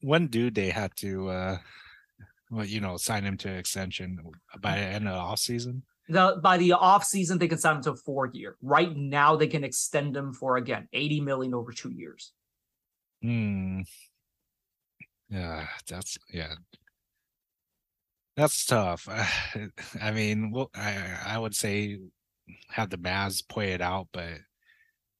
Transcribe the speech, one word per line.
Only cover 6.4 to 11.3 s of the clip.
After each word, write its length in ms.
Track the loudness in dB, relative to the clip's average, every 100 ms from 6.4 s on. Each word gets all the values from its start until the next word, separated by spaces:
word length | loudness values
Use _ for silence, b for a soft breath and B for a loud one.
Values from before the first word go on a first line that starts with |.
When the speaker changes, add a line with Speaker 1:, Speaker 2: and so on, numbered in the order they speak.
Speaker 2:
by 160 | 4 6
the 120 | 6
offseason, 680 | 8 8 8 6 0 2 2
they 100 | 2
can 100 | 4
sign 180 | 2 2
him 60 |
to 100 | 0
a 40 | -4
four-year. 600 | -4 -2 -2 -4 -12 -10
Right 320 | 2 4 4 0
now, 400 | 0 4 6 6
they 120 | 4
can 160 | 2
extend 520 | -2 -4 0 0 0 -2
him 160 | -6
for, 240 | -4 0 0
again, 320 | 0 -4 -4
eighty 280 | -4 0 0
million 340 | 0